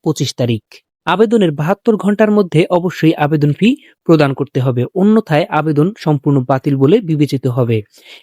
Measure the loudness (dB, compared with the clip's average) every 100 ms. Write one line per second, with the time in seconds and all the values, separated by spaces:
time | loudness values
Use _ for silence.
0 | -6 -4 -4 -4 -4 -4 -8 -20 _ _
1 | -4 0 2 2 0 0 -4 -2 0 0
2 | 0 0 2 2 2 0 0 0 -2 -2
3 | 0 0 0 0 0 0 0 -2 _ _
4 | 2 2 2 -2 -6 -2 -2 -2 -2 0
5 | 2 2 2 -2 0 -2 -2 0 -2 -2
6 | -2 -2 0 0 0 -2 -2 0 2 2
7 | 0 -2 -2 -2 -4 -2 0 -2 -4 _
8 | -20 -16